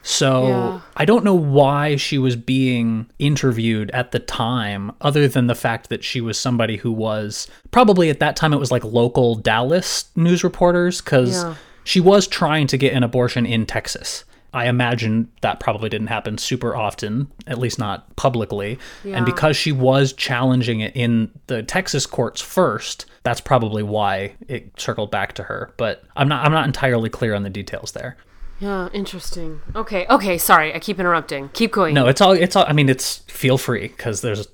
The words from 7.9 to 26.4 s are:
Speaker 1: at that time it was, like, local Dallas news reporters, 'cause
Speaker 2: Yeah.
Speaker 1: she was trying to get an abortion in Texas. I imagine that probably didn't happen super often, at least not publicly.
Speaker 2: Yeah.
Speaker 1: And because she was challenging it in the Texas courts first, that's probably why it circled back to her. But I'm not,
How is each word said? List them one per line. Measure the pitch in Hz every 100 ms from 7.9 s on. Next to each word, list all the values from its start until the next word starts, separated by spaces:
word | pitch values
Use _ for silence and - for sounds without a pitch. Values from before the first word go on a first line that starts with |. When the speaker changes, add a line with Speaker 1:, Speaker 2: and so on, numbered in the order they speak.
| 185 165
Speaker 1:
at | 143
that | 156 -
time | 156
it | 143
was, | 131
like, | 123
local | 110 117 120 135 120
Dallas | 110 110 110 127 175 - - - -
news | 170 175
reporters, | 175 - 175 175 175 180
'cause | - 139 170 185
Speaker 2:
Yeah. | 170 160 - -
Speaker 1:
she | - 190
was | 175 202 -
trying | - 160 156 143
to | 135
get | 135
an | 131
abortion | 120 127 123 123
in | 113 113 107
Texas. | 113 - - - - - _ -
I | 127 120
imagine | 123 120 120 110 113 113 _
that | 113 -
probably | - 104 110
didn't | 107 110
happen | 110 - 107
super | - 127 120
often, | 117 104 - 107 113 143 - -
at | 120
least | 123 -
not | 107 92 - -
publicly. | 139 120 104 104 101 131 - -
Speaker 2:
Yeah. | 196 190
Speaker 1:
And | 123
because | 123 156 151
she | 160
was | 139 127 135 135
challenging | - - 123 131 127 120 113
it | 110 127
in | 117 117 110 - -
the | 120
Texas | 127 185 185 143 -
courts | - 117 -
first, | - - 165 107 - - - _
that's | 123 117
probably | - 127 113 107
why | 104 104 101 95 101 - -
it | 127 98 -
circled | - 113 107
back | 104 101
to | -
her. | 95 - - -
But | 113 - _ -
I'm | 139
not, | 143